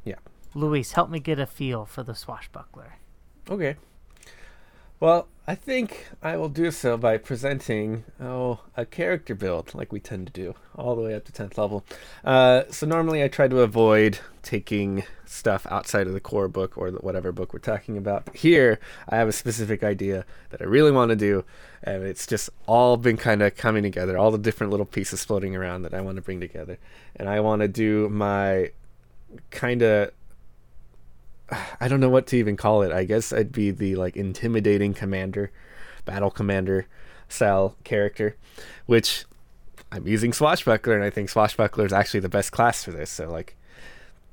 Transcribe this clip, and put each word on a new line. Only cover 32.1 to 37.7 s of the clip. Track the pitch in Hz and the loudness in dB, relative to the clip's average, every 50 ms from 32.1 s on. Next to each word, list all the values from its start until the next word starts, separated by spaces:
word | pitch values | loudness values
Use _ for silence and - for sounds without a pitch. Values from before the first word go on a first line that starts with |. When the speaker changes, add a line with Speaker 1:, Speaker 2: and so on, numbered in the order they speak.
| 127 131 127 - | 6 4 4 4
Speaker 1:
to | 131 123 | 2 2
even | 107 104 101 | 2 2 0
call | - - 107 110 104 | 0 2 4 4 4
it. | 98 87 | 4 2
I | 76 92 92 | 2 0 0
guess | 101 107 117 113 - | 2 0 0 0 0
I'd | - 113 107 - | 0 0 -2 0
be | - 110 104 101 | -2 -2 0 0
the, | 92 - 104 98 95 | 0 -2 -2 -2 -2
like, | 92 90 90 - | -2 -2 -4 -4
intimidating | - 98 95 92 - 120 117 113 110 101 104 101 101 101 101 95 | -4 -6 -6 -6 -4 -2 -2 0 2 4 4 4 4 2 0 -2
commander, | - 107 98 98 95 95 95 92 104 101 98 - - - - - - - - - - - | -2 -4 -4 -4 -4 -4 -4 -4 -6 -6 -6 -8 -14 -20 -18 -16 -14 -14 -14 -12 -12 -10
battle | - 98 98 101 98 | -6 -4 -2 -2 -2
commander | - - 104 98 98 95 92 95 95 95 92 - - - - - - - - - | 0 -2 -2 0 0 0 0 0 0 0 -2 -4 -12 -18 -18 -18 -18 -20 -18 -8
style | - - 117 101 98 95 98 98 | -2 0 2 4 4 4 2 0